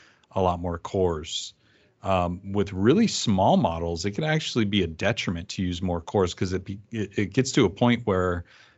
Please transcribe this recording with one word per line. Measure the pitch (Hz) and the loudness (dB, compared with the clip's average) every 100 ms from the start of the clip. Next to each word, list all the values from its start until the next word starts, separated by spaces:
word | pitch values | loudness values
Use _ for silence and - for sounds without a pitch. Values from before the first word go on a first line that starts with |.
| - _ _ | -20 _ _
a | - | 0
lot | 92 87 | 0 0
more | 87 85 | -2 -6
cores. | - 98 92 80 80 - - - _ _ _ _ | -4 0 2 0 -6 -8 -10 -14 _ _ _ _
Um, | 98 95 87 90 98 | -2 0 0 -4 -4
with | 101 98 | -2 -2
really | 92 104 175 226 | 2 4 6 4
small | - - 95 101 190 | 0 0 2 4 4
models, | 107 82 85 85 98 | 2 0 -4 -4 -4
it | |
can | 101 | -4
actually | 156 156 156 127 | -2 -2 -2 -2
be | 104 101 | 0 2
a | 85 | 0
detriment | 78 101 117 - 85 82 | 0 -2 0 -2 -6 -6
to | - | -4
use | 90 87 | -4 -2
more | 92 85 | -2 -4
cores | 80 107 92 | -2 0 0
'cause | - 95 | 0 -4
it | 92 | -4
be, | 90 98 - | -6 -12 -10
it, | 117 101 - | -8 -6 -2
it | 98 | -2
gets | 95 131 | 0 0
to | - 104 | 4 2
a | |
point | - 120 120 120 | 4 2 2 2
where | 92 92 87 - - - | 0 2 -2 -6 -16 -20